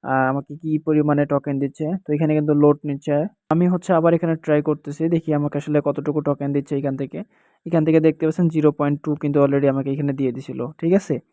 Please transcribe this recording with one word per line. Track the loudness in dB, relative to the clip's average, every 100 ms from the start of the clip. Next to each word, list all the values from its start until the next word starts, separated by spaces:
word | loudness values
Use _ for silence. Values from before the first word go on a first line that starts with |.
আ, | -2 0 0
আমাকে | -2 -6 -12
কী | -4 -4
পরিমাণে | 0 0 2 0 0
টোকেন | -2 -2 -4
দিচ্ছে। | -4 -4 -6 -6 -4
তো |
এখানে | -2 0
কিন্তু | 0 2
লোড | 4 4 4
নিচ্ছে। | -2 -8 -2 -2 -2 _ _
আমি | 0 2
হচ্ছে | 0 0
আবার | 2 4
এখানে | 2 0 -4
ট্রাই | 0 0
করতেছি, | 0 -4 -6 -4 -2
দেখি | -2 0
আমাকে | -2 0 -4
আসলে | -2 -2 0
কতটুকু | -4 -4 -2
টোকেন | -2 -2 -2
দিচ্ছে | -4 -4 -4
এখান | -4 -6
থেকে। | -8 -10 -14 _ _ _ -2
এখান | 0 4
থেকে | 4
দেখতে | 4 2 -2
পাচ্ছেন | 2 0
জিরো | 4 2
পয়েন্ট | 2 -2 -2
টু | -2 -4
কিন্তু | 0 2 2
already | 4 2
আমাকে | 0 -2
এখানে | -4 -4
দিয়ে | -2 -4
দিছিল, | -4 -10 -8 -8 -4
ঠিক | 0
আছে? | 0 0 -6 _